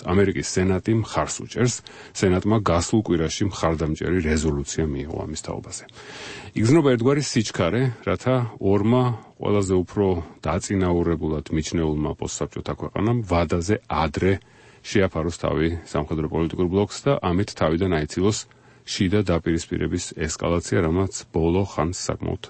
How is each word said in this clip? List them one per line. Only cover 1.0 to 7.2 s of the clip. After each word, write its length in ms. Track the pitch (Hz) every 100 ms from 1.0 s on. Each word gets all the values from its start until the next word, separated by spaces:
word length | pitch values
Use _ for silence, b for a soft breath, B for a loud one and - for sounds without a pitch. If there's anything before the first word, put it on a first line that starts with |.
| 104 - 73 -
უჭერს. 380 | - - 123 - B B B
სენატმა 460 | - 98 92 101 110
გასულ 420 | 95 85 85 110
კვირაში 400 | - 85 80 -
მხარდამჭერი 760 | 101 - 82 80 78 78 78 90
რეზოლუცია 640 | 78 78 78 71 71 - 78
მიიღო 300 | 69 76 73
ამის 220 | 78 78
თაობაზე. 420 | - - - - - B B B B B B
იგრძნობა 380 | - 110 165 139
ერთგვარი 340 | 120 117 147